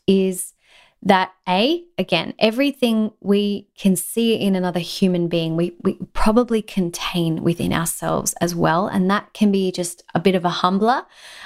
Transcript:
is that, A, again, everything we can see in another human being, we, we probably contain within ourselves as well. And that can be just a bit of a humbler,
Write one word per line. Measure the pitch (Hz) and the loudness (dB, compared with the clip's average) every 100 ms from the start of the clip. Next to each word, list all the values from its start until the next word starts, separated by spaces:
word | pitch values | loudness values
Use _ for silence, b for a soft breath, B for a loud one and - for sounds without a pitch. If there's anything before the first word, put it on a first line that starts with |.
| - | 2
is | 190 190 185 - _ b b b b | 2 2 -2 -10 _ b b b b
that, | 190 190 185 _ - | 2 2 2 _ -2
A, | 185 254 339 - - | 0 2 0 -4 -6
again, | 185 170 - - | -2 -2 -2 0
everything | 220 226 285 269 240 220 214 - | 0 2 -2 0 0 0 -2 -4
we | 185 202 202 202 - - | 0 0 0 -4 -8 -2
can | 196 180 | 0 0
see | - - 233 | -2 -2 0
in | 220 202 185 | 0 0 0
another | 180 175 | 0 -2
human | 170 - 190 175 170 | -4 0 0 2 0
being, | 170 165 160 | 0 0 0
we, | 175 - | -2 -2
we | 190 - - | -4 -4 -6
probably | - 220 220 233 226 | 0 2 4 2 -2
contain | 214 - 170 170 - 175 165 160 | -2 -2 -2 -4 -6 -2 0 0
within | 170 170 180 | 0 -2 -2
ourselves | 160 165 - 160 160 - - | -2 -2 -4 -4 -2 -4 -4
as | 175 170 | -4 0
well. | 160 165 208 | 0 2 0
And | 196 185 | 0 0
that | 208 - | 0 -4
can | - 208 | 0 2
be | 196 185 | 2 0
just | 180 175 - - 165 | -4 -6 -10 -6 0
a | |
bit | 190 | 2
of | 185 | 2
a | 170 | 0
humbler, | 160 180 190 220 277 - B B B | 0 2 2 2 0 -4 B B B